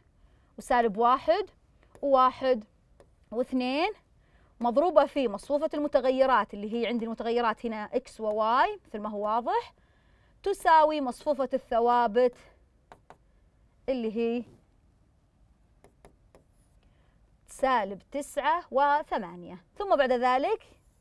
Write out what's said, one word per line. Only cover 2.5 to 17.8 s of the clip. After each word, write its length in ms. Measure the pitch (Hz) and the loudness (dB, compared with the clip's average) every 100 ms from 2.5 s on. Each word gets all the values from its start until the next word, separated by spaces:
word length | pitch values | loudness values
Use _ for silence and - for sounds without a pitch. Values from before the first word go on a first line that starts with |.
| 240 - _ _ _ - _ - | -2 -4 _ _ _ -20 _ -10
واثنين 600 | 220 254 254 254 277 392 - _ _ _ _ _ - | -6 -4 -2 -2 -2 -2 -4 _ _ _ _ _ -4
مضروبة 460 | 240 233 349 302 277 | 0 2 4 4 4
في 220 | 294 240 | 0 -4
مصفوفة 420 | 202 - 285 311 | -4 -4 -2 -2
المتغيرات، 800 | 302 294 277 262 262 262 233 220 | -4 0 0 2 2 2 2 0
اللي 200 | 202 208 | -8 -8
هي 140 | 233 214 | -4 -4
عندي 180 | 240 226 | -4 -6
المتغيرات 600 | 226 233 233 233 220 233 | -6 -4 -2 -2 -4 -6
هنا 240 | 220 208 | -8 -6
إكس 280 | 262 - - | -6 -8 -8
وواي 580 | 214 214 220 254 370 415 - | -6 -2 0 2 0 -2 -12
مثل 140 | 214 | -10
ما 100 | 214 | -8
هو 160 | 208 208 | -6 -4
واضح، 480 | 226 247 453 - _ _ _ _ _ _ _ | -2 -2 -4 -4 _ _ _ _ _ _ _
تساوي 580 | 392 392 359 320 311 302 | -6 0 4 6 6 2
مصفوفة 480 | 262 - 302 269 254 | -4 -6 -4 -2 -2
الثوابت 800 | 269 - 226 233 240 233 226 247 - - _ _ _ _ - _ - _ _ _ _ _ _ - | -4 -2 0 2 2 2 2 0 0 -20 _ _ _ _ -20 _ -20 _ _ _ _ _ _ -6
اللي 280 | 262 220 214 | -4 -4 -4
هي 260 | 233 240 233 - _ _ _ _ _ _ _ _ _ _ _ _ - _ - _ _ - _ _ _ _ _ _ _ _ _ _ - | -2 -4 -8 -18 _ _ _ _ _ _ _ _ _ _ _ _ -20 _ -20 _ _ -20 _ _ _ _ _ _ _ _ _ _ -20
سالب 540 | - 262 247 | -2 0 2